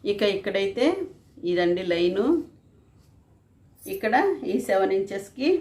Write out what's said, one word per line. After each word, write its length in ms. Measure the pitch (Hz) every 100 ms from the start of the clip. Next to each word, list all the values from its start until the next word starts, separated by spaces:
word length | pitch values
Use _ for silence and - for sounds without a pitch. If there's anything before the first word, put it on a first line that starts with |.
| 214
ఇక 80 | 202 208 190
ఇక్కడైతే 480 | 202 196 196 240 285 392 359 - _ - 175
ఇదండి 320 | 175 175 180 180
లైను. 340 | 170 175 190 247 330 - - _ _ _ _ _ _ _ _ _ _ - - -
ఇక్కడ 200 | 190 220 247 392 320 -
ఈ 40 | 233 -
సెవెన్ 260 | 196 - -
ఇంచెస్కి 500 | 392 - - - 285 359